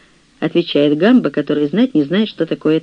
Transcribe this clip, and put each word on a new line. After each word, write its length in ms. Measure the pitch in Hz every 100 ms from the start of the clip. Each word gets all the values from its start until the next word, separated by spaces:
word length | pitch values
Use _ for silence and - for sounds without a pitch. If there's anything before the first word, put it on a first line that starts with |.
| _ _ _ _
отвечает 560 | 151 170 170 143 147 151
Гамба, 320 | 196 247 190
который 380 | 147 143 147 147
знать 260 | 180 262 156
не 80 |
знает, 240 | 143 185 214
что 180 | - 160
такое 360 | 147 151 160